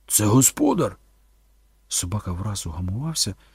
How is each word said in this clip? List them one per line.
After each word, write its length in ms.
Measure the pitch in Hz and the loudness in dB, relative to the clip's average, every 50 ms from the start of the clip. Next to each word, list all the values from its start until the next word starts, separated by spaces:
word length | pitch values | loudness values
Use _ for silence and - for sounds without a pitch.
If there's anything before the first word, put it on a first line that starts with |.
| _ - | _ -2
«Це 180 | - - 107 | 0 2 4
господар!» 720 | 104 107 131 131 - - - 302 285 262 190 143 101 92 - _ _ _ _ _ _ _ _ _ _ _ _ _ _ _ _ _ - | 6 6 6 6 4 2 2 2 2 2 2 0 -2 -2 -8 _ _ _ _ _ _ _ _ _ _ _ _ _ _ _ _ _ -8
Собака 440 | - - - 87 95 104 - 98 | -6 -4 -4 -4 -4 -6 -4 -6
враз 360 | 90 85 98 107 101 95 - 90 | -6 -6 -6 -6 -6 -6 -8 -8
угамувався, 680 | 80 85 90 90 95 117 143 165 160 - - 104 90 - _ _ | -6 -6 -4 -4 -4 -4 -4 -4 -4 -4 -4 -4 -6 -10 _ _